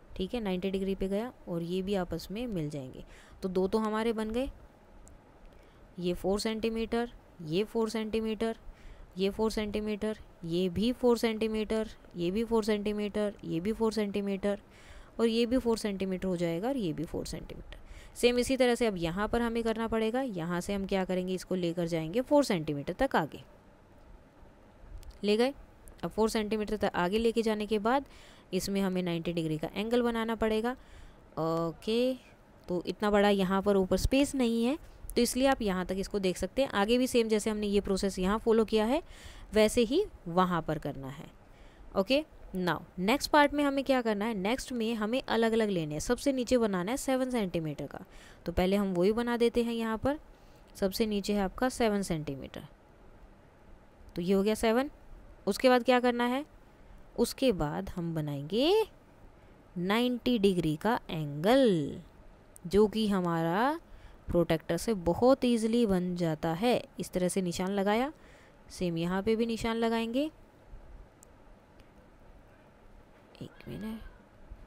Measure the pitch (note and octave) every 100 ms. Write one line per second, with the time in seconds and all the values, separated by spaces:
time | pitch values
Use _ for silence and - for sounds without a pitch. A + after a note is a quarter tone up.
0 | - - F#3 B3 G#3 F3+ F#3+ F#3+ F#3+ F#3+
1 | F#3+ G3 A3+ - - E3+ E3+ F#3 F#3+ G3+
2 | F3 E3 - G3+ B3 F#3 D3 D3+ B2+ -
3 | - - - - F#3+ F3+ F#3 A3 A3 G#3+
4 | A3+ A3 A3 A#3 C#4 - - - - -
5 | - - - - - - - - - -
6 | F3 F3 F3+ G3+ A3+ A3 A3+ A3+ A3 A#3
7 | A#3+ - - - D#3+ E3+ G#3+ A#3 A3 A3
8 | A3 A3 A3 G#3+ A3+ A3+ - - - -
9 | - F3+ G3 G3+ A3 A3 G#3 G#3+ G#3+ G#3
10 | G#3+ G#3+ - - E3+ E3+ F#3 F3 A3+ B3
11 | B3 A3+ A#3 A3 A3 G#3+ G#3 A3 A3 -
12 | - F3 E3+ G#3 A3 A3+ G#3 G#3 G#3 G#3
13 | G#3 G#3+ G#3 - E3 E3 G3 A3 A3 G#3+
14 | G3+ G3+ G3+ G3 G3+ G3+ - - - -
15 | - - A#3 A3+ A#3 B3+ A#3 A3 G#3+ F#3+
16 | F#3+ F#3 F#3+ F3 E3+ E3 A3+ C#4 F3+ D3
17 | D#3+ - - - - - - - - -
18 | - - A#3+ B3 A#3+ C4 B3 A#3 A#3 F#3
19 | E3+ F3+ G#3+ A#3+ A#3 A#3 A3+ A3 A3+ A3
20 | A3 B3 C4+ F3+ E3+ F3 F3+ G3+ F#3+ G3
21 | F#3 F#3 F3+ F#3 - F#3 F3 F3 E3+ E3+
22 | D#3+ G#3+ C4 D4 C4 F3+ D#3 C#3+ D3 F3+
23 | C4+ A3 D3+ - - - - - - -
24 | - - - - - - - - - -
25 | - - G3+ G#3+ B3+ - - - - -
26 | E3+ G3+ A3 A3+ G#3 G#3+ G#3 G#3+ G3+ -
27 | F3 A3 A#3 A#3 A3+ G#3+ G#3 G#3+ A3 C#4
28 | C#4 - - - - F#3 F#3 G3 G3 F#3
29 | F3+ E3+ E3 E3+ D#3+ D#3 - - A3 B3
30 | A#3+ A3+ A3 A3 G#3+ A3 A#3 C4 - -
31 | - - - - D#3+ E3 E3 D#3+ - A#3
32 | B3+ B3+ - - - - - F3+ - F3+
33 | G#3 G3+ G3+ G3 F#3 G3 G3 G3 F#3 F#3
34 | - C4+ C#4+ C4+ A#3 A3+ A#3 D#4 - -
35 | - - A#3+ B3 C4+ C4+ G#3+ F#3 F3+ F#3+
36 | F#3 G#3 F#3 F3 F#3 - C4+ G3+ G#3 B3
37 | B3+ A#3+ A3+ G#3+ A3+ G#3+ G#3 G3+ F#3+ F#3+
38 | G3 F#3 F#3 G#3+ A#3 A3+ G#3 G#3+ G#3+ D4
39 | - - - - - G#3+ G#3+ B3 A3 D4+
40 | G#4 - F3 E3+ F3+ F3 D#3+ D3+ D3 C3+
41 | C3+ C#3 - - - - - - - G3
42 | F#3+ C#4 D#4 - - F#3 F3 D3+ - -
43 | F#3+ C#4+ - D4+ C#4+ C#4+ C#4+ C#4 C4+ C4
44 | A3+ G3+ A3 G#3+ F#3+ C4 - B3 A3 A3+
45 | G#3+ B3+ - A3+ A3+ A3+ G#3+ F3+ D3+ F3
46 | - B3 C#4+ C4 A#3 B3+ A3+ F#3 F3+ C#4
47 | - C4 C4 B3 F#3+ F3 D#3 C#3+ C#3 -
48 | - - - - - F3 F#3 G3 G3 F3
49 | F#3 A3 A#3+ A#3+ A#3 A#3+ A#3 A#3 A3+ A3
50 | C4 D4 - - - - - - F#3+ F#3+
51 | A3 G3+ F#3+ G3+ F#3 - B3+ - A3+ G3+
52 | F#3+ D#3+ D3+ C3+ - - D3 - - -
53 | - - - - - - - - - -
54 | - - F3 G3 G3+ G#3+ A3+ A#3 D4 -
55 | - - - - - G#3 C4 B3+ A#3+ B3
56 | B3 A#3+ A#3+ C4 D4+ - - - - -
57 | - - A#3+ - C4 F3+ D3 E3+ G3 F#3
58 | E3+ D#3+ D3 C#3+ D3 G#3 D4+ G#4+ G#4+ -
59 | - - - - - - - F3+ F3+ A3
60 | B3 B3 B3+ A#3+ G3 F3+ E3 D3+ G#3 B3
61 | - E3 D3 D3 F#3 C4+ B3 E3+ C#3+ -
62 | - - - - - - F3 G3 G#3+ G#3+
63 | G#3+ G3 F3 E3 E3 F#3 C4 E4 - -
64 | - - - F3 E3 D#3+ - E3+ - G3+
65 | E3+ E3+ B3 C4+ B3 A#3 A3+ A#3+ A3 F3+
66 | F3+ F3 E3+ D#3 E3 E3+ B3 A3+ - -
67 | F3 F#3 F3+ G3 F3+ E3+ F#3 G3+ G3 A3
68 | C#4 - - - - - - - F3+ E3
69 | E3+ F#3+ G#3 A3 A#3 A3+ A3+ A3+ A3+ A3+
70 | A3+ B3 D4+ - - - - - - -
71 | - - - - - - - - - -
72 | - - - - - - - - - -
73 | - - - - - - - D3 G#3+ A3
74 | - - - - - -